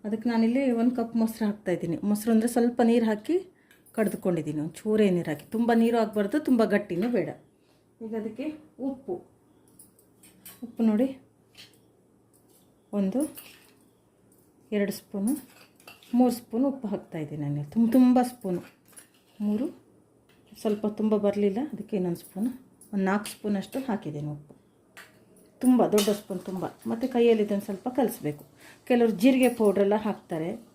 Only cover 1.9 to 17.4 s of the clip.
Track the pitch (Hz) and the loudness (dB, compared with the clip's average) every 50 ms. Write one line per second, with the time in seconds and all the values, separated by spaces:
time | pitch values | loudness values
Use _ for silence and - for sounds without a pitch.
1.9 | 165 - - 202 208 208 - 233 226 220 226 240 - 247 233 240 240 - 247 226 | -4 -4 -2 -2 -2 -2 0 2 2 4 2 2 2 2 2 2 2 2 2 4
2.9 | 233 240 226 220 214 214 - - 330 381 381 - _ _ _ _ - _ _ - | 4 4 2 2 -2 -2 -2 -2 -2 -2 -2 -6 _ _ _ _ -20 _ _ -10
3.9 | - 233 220 196 - - - 190 175 165 147 151 147 151 147 165 - - - 214 | -4 -2 -2 -2 -2 -2 -2 -2 -2 0 -2 -4 -4 -4 -6 -6 -8 -8 -4 0
4.9 | 214 214 214 196 180 175 165 165 151 139 - - - 220 240 226 233 226 226 233 | 2 4 4 4 2 0 -2 -4 -6 -8 -8 -8 -4 -2 2 2 4 4 4 4
5.9 | 233 233 220 208 - 214 202 202 294 302 302 - 254 226 220 202 202 202 202 - | 2 2 0 0 0 -2 -2 0 -2 -2 2 2 2 4 4 2 2 0 0 -2
6.9 | 175 160 202 247 240 202 156 143 - - _ _ _ _ _ _ _ _ _ _ | -4 -4 -2 0 0 -2 -2 -2 -8 -12 _ _ _ _ _ _ _ _ _ _
7.9 | _ _ 226 220 226 226 208 220 214 247 277 311 302 - - - _ - 247 269 | _ _ -14 -10 -8 -8 -8 -8 -10 -8 -10 -10 -10 -12 -20 -20 _ -10 -8 -8
8.9 | 269 - - - 180 - - _ _ _ _ _ _ _ _ _ _ _ - _ | -8 -10 -10 -10 -10 -10 -10 _ _ _ _ _ _ _ _ _ _ _ -20 _
9.9 | _ _ _ _ _ _ _ - _ _ _ - - - 247 233 - - 226 220 | _ _ _ _ _ _ _ -20 _ _ _ -20 -18 -18 -18 -16 -4 0 2 2
10.9 | 214 208 262 269 269 - _ _ _ _ _ _ _ - - _ _ _ _ _ | 4 2 0 0 -2 -12 _ _ _ _ _ _ _ -20 -20 _ _ _ _ _
11.9 | _ _ _ _ _ _ _ _ _ _ _ _ _ _ _ _ _ _ _ _ | _ _ _ _ _ _ _ _ _ _ _ _ _ _ _ _ _ _ _ _
12.9 | - 208 196 190 - 254 302 294 - - - - - - _ _ _ _ _ _ | -4 -2 -2 0 0 -2 -4 -4 -6 -16 -20 -20 -20 -20 _ _ _ _ _ _
13.9 | _ _ _ _ _ _ _ _ _ _ _ _ _ _ _ _ 220 208 202 196 | _ _ _ _ _ _ _ _ _ _ _ _ _ _ _ _ -2 -2 0 -2
14.9 | 202 - - _ - 202 196 226 294 311 - _ - - - _ _ _ _ - | -2 -10 -12 _ -8 -4 -2 -2 -2 -2 -6 _ -20 -20 -20 _ _ _ _ -20
15.9 | - _ - - - 240 247 247 240 - - _ - 226 269 277 269 - - 202 | -20 _ -10 -2 2 4 4 4 2 -2 -10 _ -4 -2 -2 -2 -2 -4 -8 -6
16.9 | 208 180 - _ - 160 151 147 151 151 | -6 -8 -8 _ -10 -10 -8 -8 -8 -6